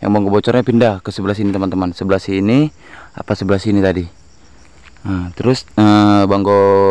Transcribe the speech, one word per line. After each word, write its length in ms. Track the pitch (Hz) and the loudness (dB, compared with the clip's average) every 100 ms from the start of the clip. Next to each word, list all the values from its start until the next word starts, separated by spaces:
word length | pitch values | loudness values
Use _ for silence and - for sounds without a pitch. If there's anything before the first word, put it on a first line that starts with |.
yang 160 | 101 104 | -2 0
bangku 160 | 101 | 2
bocornya 320 | 104 - 120 123 | 0 2 0 0
pindah 280 | 117 117 95 104 | 2 2 0 -8
ke 80 | |
sebelah 240 | - 98 104 | -6 -4 -2
sini, 160 | 101 | -2
teman-teman. 400 | 98 95 92 90 | -2 -4 -4 -6
Sebelah 240 | - 95 98 | -6 -2 -2
sini, 560 | - 98 101 131 151 - - - - | -2 -2 0 0 0 -6 -20 -20 -20
apa 240 | - - 104 | -18 -6 -4
sebelah 240 | 98 98 | -2 -2
sini 240 | 107 101 95 | 0 0 0
tadi? 160 | 90 87 - - - - - - - - - 101 | -2 -8 -16 -20 -20 -20 -20 -20 -20 -20 -16 -8
Nah, 240 | 92 90 - | -6 -8 -4
terus, 320 | 113 131 - - | -2 -2 -4 0
eh, 460 | 107 104 104 101 98 | 2 4 4 4 2
bangko, 340 | 98 98 101 98 98 98 | 0 2 2 4 4 2